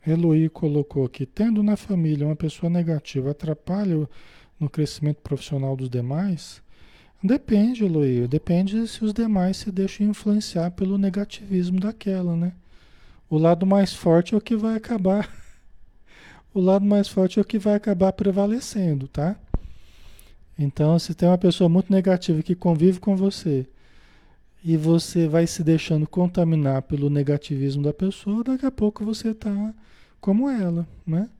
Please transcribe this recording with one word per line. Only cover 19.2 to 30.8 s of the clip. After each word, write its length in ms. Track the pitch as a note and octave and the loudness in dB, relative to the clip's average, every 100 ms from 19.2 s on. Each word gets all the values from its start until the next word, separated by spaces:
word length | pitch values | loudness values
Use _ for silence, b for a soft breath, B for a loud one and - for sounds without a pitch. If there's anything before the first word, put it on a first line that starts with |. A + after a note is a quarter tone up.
| D#3 G#3+ - - B B B B B B B B - - | -4 -4 -4 -6 B B B B B B B B -20 -4
Então, 400 | C#3+ - D3+ E3 | -4 0 2 2
se 160 | - | 0
tem 140 | E3 F3 | 0 2
uma 100 | F3+ | 4
pessoa 300 | F3+ E3 F3 | 2 4 4
muito 220 | F3 F#3+ | 4 2
negativa 520 | F#3+ F#3 F3+ - D#3 | 2 2 0 2 -2
que 120 | - | 0
convive 460 | F3+ F3+ D#3+ F3 F3+ | 0 0 4 4 2
com 160 | - G3 | 0 0
você, 500 | G3 - E3+ C3+ C3 b b b b b b b _ _ | 0 -2 -2 -2 -4 b b b b b b b _ _
e 140 | E3 D#3+ | -2 0
você 500 | D#3 E3+ - F3 D#3+ | 4 2 2 0 2
vai 200 | D#3+ E3+ | 2 0
se 160 | - | 0
deixando 440 | D#3 D#3+ - D#3 D#3 | 2 2 2 0 0
contaminar 760 | - F3+ F3+ E3 D#3+ C#3+ C3+ | 0 0 2 2 2 2 0
pelo 280 | - D3 C#3+ | -2 -2 0
negativismo 720 | C#3+ C#3+ D3 - C#3 C#3 C#3 | 0 0 -2 -2 -4 -2 -2
da 100 | C#3+ | -2
pessoa, 520 | D3+ F#3+ - - G#3+ | -2 -4 -4 -4 -4
daqui 220 | A#3+ C4 C4+ | -2 -2 -2
a 40 | |
pouco 340 | C4 G#3 G#3 | 0 -2 -2
você 300 | G#3 G#3+ A3+ | -6 -4 -4
tá 400 | A3 G#3+ G3+ G#3+ G#3+ b b b b | -4 -6 -4 -6 -10 b b b b
como 240 | - G3+ C#4 | 0 2 2
ela, 400 | B3 F3+ E3+ | 0 -2 -2